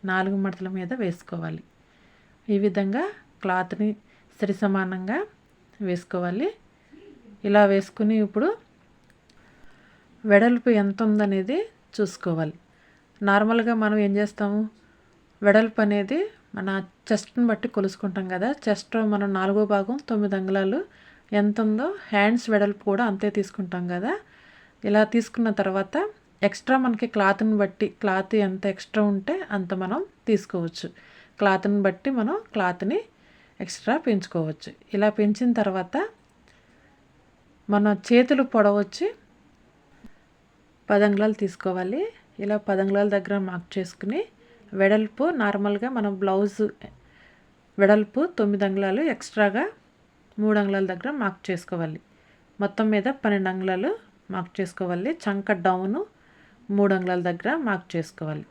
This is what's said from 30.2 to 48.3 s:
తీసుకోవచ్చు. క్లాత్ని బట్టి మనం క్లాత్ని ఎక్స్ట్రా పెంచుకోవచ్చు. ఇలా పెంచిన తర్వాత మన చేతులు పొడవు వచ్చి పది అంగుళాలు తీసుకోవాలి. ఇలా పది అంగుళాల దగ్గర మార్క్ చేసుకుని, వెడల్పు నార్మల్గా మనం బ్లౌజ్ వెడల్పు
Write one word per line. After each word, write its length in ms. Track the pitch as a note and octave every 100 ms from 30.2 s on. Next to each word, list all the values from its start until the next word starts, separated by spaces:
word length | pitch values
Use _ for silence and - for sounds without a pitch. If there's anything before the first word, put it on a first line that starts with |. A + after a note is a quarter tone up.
| -
తీసుకోవచ్చు. 640 | G#3 - F#3 E3 - - - - - - _
క్లాత్ని 420 | G3+ F#3+ G3+ G3+
బట్టి 280 | G3 F#3 -
మనం 240 | C4 A3 F#4 A4+
క్లాత్ని 520 | A3+ F3+ F3 F#3+ E4+ A#4 _ _ _ _ _
ఎక్స్ట్రా 360 | F3+ - - C4+
పెంచుకోవచ్చు. 760 | D4 G#3 F3 E3+ D#3+ D#3 - - _
ఇలా 180 | G#3 G#3+
పెంచిన 400 | G#3+ G#3 G#3 B3
తర్వాత 440 | A#3 G3+ F#3+ F3+ C#4 G#4 - _ _ _ _ _ _ _ _ _ _ _ _ _ _ -
మన 180 | G#3 G#3 G3+
చేతులు 400 | - A#3+ B3 C4+
పొడవు 340 | B3+ A#3 G#3 G3+
వచ్చి 300 | G3 - F#4 A#4 _ _ _ _ _ _ _ _ - - _ _ _ _ _ _ -
పది 140 | G#3 G#3
అంగుళాలు 300 | G3 G#3+ G#3
తీసుకోవాలి. 600 | G3 - G3 F#3 F#3 B3+ G#4+ - _ -
ఇలా 160 | G3+ G#3
పది 240 | G#3 G3
అంగుళాల 280 | G3 G3 G#3
దగ్గర 260 | G3+ F3+ G3+
మార్క్ 300 | F#3+ F3+ F3
చేసుకుని, 500 | - F3+ - G3 C4+ A4+ _ - - -
వెడల్పు 500 | F#3+ G3 G#3+ G#3+ - D4 E4
నార్మల్గా 540 | G#3 G3+ G3+ G3+ A#3
మనం 220 | B3+ G3+ G3
బ్లౌజ్ 460 | F#3+ F#3+ G3+ G3 G#3+ - - - _ _ - _ _ _ _ -
వెడల్పు 440 | G3 G#3+ G#3 - E4+